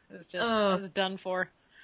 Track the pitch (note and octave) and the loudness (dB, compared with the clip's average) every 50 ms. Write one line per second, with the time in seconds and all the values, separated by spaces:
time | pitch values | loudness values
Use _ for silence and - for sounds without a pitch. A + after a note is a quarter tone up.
0 | _ - G3 F3+ E3+ - - F3+ A3+ A#3 A3+ G#3+ G#3 G3 F#3 F#3+ G3 F3 - G3 | _ -20 -18 -18 -14 -8 -4 -2 0 2 2 4 4 4 2 2 0 -2 -2 -2
1 | F#3+ F#3+ F#3+ F#3 - F#3 F#3 F#3 F3+ - _ _ _ _ _ - | 0 0 -2 -6 -4 -2 -2 -2 -2 -4 _ _ _ _ _ -20